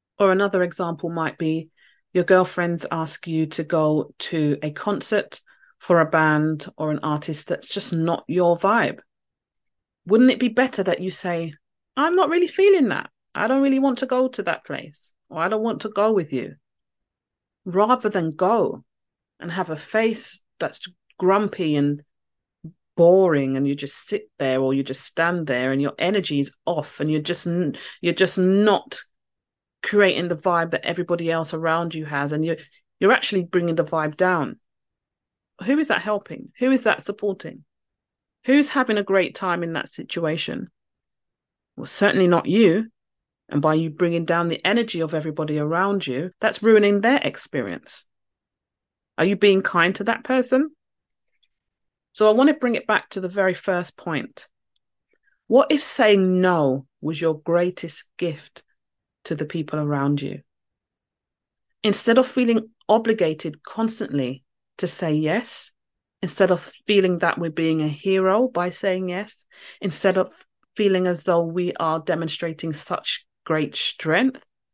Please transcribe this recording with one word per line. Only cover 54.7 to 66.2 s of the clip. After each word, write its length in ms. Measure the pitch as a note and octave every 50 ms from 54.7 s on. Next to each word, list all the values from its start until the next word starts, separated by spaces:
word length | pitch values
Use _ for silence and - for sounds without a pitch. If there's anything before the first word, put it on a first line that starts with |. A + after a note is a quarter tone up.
| _ _ _ _ _ _ _ _ _ _ _ _ _ _ _
What 260 | - G#3+ C4 - - D#4+
if 100 | C#4+ -
saying 580 | - - - A#3+ G#3+ G#3 G3 F#3 F#3 F#3 F3+
no 460 | F#3 F#3 F3+ E3 D3 C3+ C3 C#3 C#3 _ _ -
was 200 | - D3+ E3 D3
your 200 | E3+ E3 D#3 D3+
greatest 720 | - - E3 F3 F3 F3+ F3+ - - E3+ - - - _ _ -
gift 440 | F3+ E3+ D#3 D3 - - - - _ _ _ _ _ _ _ _ _ _ _ _ -
to 100 | - E3
the 120 | D3 D#3+
people 340 | D3+ - E3+ D3+ - - D3+
around 400 | D3+ D3 D3 C#3 C#3 C#3 C#3+ C#3+
you? 220 | C#3 - - D3 - _ _ _ _ _ _ _ _ _ _ _ _ _ _ _ _ _ _ _ _ _ _ _ _ _ _ _ -
Instead 360 | G#3+ G3 - - - A3+ B3+
of 80 | B3+
feeling 420 | B3+ - C4 B3 A#3 A#3 A3 A3 - _ _ _ -
obligated 720 | G#3+ A3+ A3+ A3+ A3 A3 F3+ D#3 D#3 D#3 - D#3+ D#3 - _
constantly 840 | - - A3 A3+ A3 A3 - A3 - - C#3+ C3 B2 C3+ C3+ _ _ _ _ _ _ _ -
to 80 | -
say 280 | E3+ - - F#3 D#3+ D3+
yes, 580 | D3+ D#3 D3+ F3 A3+ - - - - - - _ _ _ _ _ _ _ _ _ -